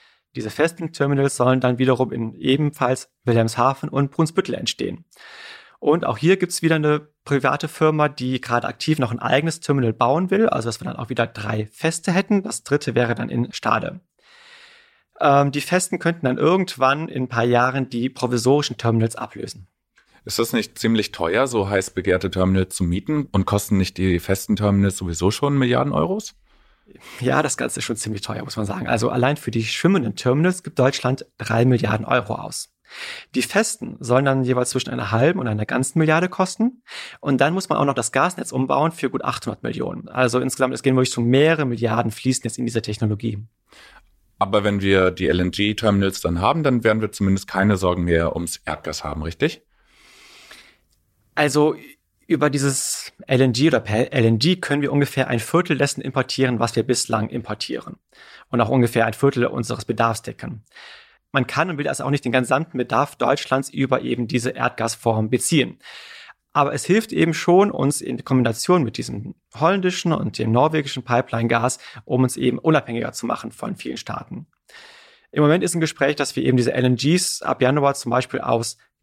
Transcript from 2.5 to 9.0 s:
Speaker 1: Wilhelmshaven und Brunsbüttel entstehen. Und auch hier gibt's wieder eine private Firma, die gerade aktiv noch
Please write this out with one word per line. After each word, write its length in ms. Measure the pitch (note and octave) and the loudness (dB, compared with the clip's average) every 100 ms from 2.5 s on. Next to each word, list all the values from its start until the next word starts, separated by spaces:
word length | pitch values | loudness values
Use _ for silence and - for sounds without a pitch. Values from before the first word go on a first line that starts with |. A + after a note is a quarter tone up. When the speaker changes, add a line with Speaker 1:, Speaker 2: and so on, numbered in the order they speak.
| C3+ D3+ - B2+ C3 - _ | 2 0 0 -2 -2 -6 _
Speaker 1:
Wilhelmshaven 640 | - A#2 A2+ A#2 B2+ C3+ B2+ | 0 2 2 2 2 2 -2
und 240 | C3+ C#3 | 0 0
Brunsbüttel 440 | - D#3+ F#3 - - | 0 0 0 -2 -4
entstehen. 500 | - - - - _ _ - - - - - _ | -6 -6 -6 -8 _ _ -20 -20 -20 -20 -20 _
Und 240 | - E3 | 2 2
auch 140 | C3+ G#2+ | 0 0
hier 180 | D#3+ F#3+ | 2 2
gibt's 260 | F3 - | 0 -2
wieder 140 | D#3+ D#3+ | 0 2
eine 320 | D3+ D3+ D3+ _ | 2 0 -4 _
private 460 | - C#3 C3 C#3+ D3+ | -2 0 0 -2 -6
Firma, 400 | - D#3 D#3 D3+ | 0 2 2 0
die 320 | D3 B2+ B2+ | -2 -4 -4
gerade 260 | - A#2+ - | -2 -2 -2
aktiv 320 | - - | -4 -2
noch 120 | D#3 | 0